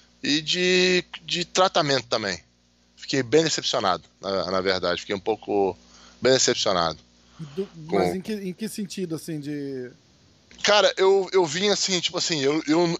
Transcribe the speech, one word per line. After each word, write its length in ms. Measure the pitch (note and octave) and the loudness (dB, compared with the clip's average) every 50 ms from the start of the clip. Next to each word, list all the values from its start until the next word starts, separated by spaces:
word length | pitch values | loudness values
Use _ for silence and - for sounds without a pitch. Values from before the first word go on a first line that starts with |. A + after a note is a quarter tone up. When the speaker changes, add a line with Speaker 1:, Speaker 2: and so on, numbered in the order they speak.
| _ _ _ _ - | _ _ _ _ -2
Speaker 1:
e 180 | B2+ C#3+ D#3 | -2 0 0
de, 640 | D#3 D3+ E3 F3+ F3+ F3+ F#3 F3+ F3+ F#3 F3+ F3+ E3+ _ - - - | 0 -2 -2 0 0 2 2 4 4 2 2 0 -2 _ -10 -16 -10
de 200 | D3+ D#3 E3+ F3+ | -6 -6 -6 -6
tratamento 640 | - - - F#3 F#3+ - F3+ D#3+ C#3+ C#3 C3 A#2+ | -2 0 2 2 2 2 2 2 2 0 0 0
também. 340 | A#2+ - A2+ A2 G2 F2+ E2 - _ _ _ _ _ _ _ _ _ _ | -2 -4 -2 -2 -4 -6 -8 -10 _ _ _ _ _ _ _ _ _ _
Fiquei 260 | - - - - C#3 | -16 -8 -4 -2 -2
bem 220 | B2+ A2+ C3+ D#3 E3 | 0 2 2 2 2
decepcionado, 600 | D3+ - - - - - C3 G#2+ F#2+ F2 E2 - _ _ _ | 2 -2 -4 -4 -4 -2 0 0 0 0 -2 -4 _ _ _
na, 300 | - F#2+ F#2+ F#2+ E2 F2 | -6 -4 -4 -2 -2 -2
na 100 | F#2+ F#2+ | -2 -2
verdade. 400 | F#2 F#2+ F#2+ F#2 F2+ F2 F2 F2 | 0 0 -2 0 -2 -2 -2 -4
Fiquei 140 | - - G#2 | -4 -6 -8
um 40 | F#2+ | -4
pouco 580 | - A2+ A2 G#2+ - - G#2+ G2+ G2 F#2+ F2 - _ _ - - - - - _ | -4 -4 -4 -4 -4 -2 0 0 2 0 -2 -6 _ _ -20 -20 -20 -20 -6 _
bem 100 | - B2 | 2 4
decepcionado. 680 | C3 B2+ - - A#2+ - - A2 F#2+ F2+ E2 D#2+ D#2+ - _ _ _ _ _ _ _ | 4 4 4 2 0 0 0 0 0 0 0 -2 -4 -6 _ _ _ _ _ _ _
Speaker 2:
Do, 300 | - D#3+ C#3+ C#3 F3 G3 - E3+ E3 D3+ | -18 -18 -12 -10 -10 -10 -10 -12 -16 -8
Speaker 1:
Com 100 | D#3 F3 | -4 -2
Speaker 2:
mas 180 | G3 F#3 F3+ F3+ | 0 0 0 -2
em 60 | F#3+ | -4
que, 120 | E3+ - G#3+ | -6 -8 -8
em 200 | G#3 G3 F3+ F3 | -8 -8 -10 -10
que 160 | - G#3+ G#3 | -8 -10 -10
sentido, 460 | - - G#3 F3 - G#3 F#3 E3 D#3+ | -8 -8 -10 -10 -8 -8 -8 -8 -8
assim, 240 | D3 - - D#3+ D3+ | -8 -8 -10 -10 -8
de 520 | C#3 C#3+ D3+ D3 C#3+ C#3 C3+ B2+ B2 B2 C3+ _ _ _ _ _ _ _ _ _ _ _ - - - | -8 -8 -8 -8 -8 -8 -8 -8 -10 -12 -14 _ _ _ _ _ _ _ _ _ _ _ -8 -2 2
Speaker 1:
Cara, 300 | G3+ G3+ G#3 F#3+ F3+ - | 4 4 6 4 4 4
eu, 340 | - F#3+ F#3+ G3 G3 F#3 F3 F3+ | 4 4 4 4 4 2 2 2
eu 120 | G3 F3+ | 2 2
vim 220 | D3+ C#3 F3 G3+ G#3 | 2 0 0 0 0
assim, 300 | G3 - - - F#3+ F3 | 2 0 0 -2 -2 -2
tipo 180 | - - E3+ | -2 -2 -4
assim, 220 | F3 - - E3+ D3 | -4 -2 -2 0 0
eu, 240 | C3+ C3+ D3 D#3+ D3+ | 2 2 0 0 0
eu, 300 | C#3 D#3 E3 F3 E3 E3+ | 2 2 4 4 2 0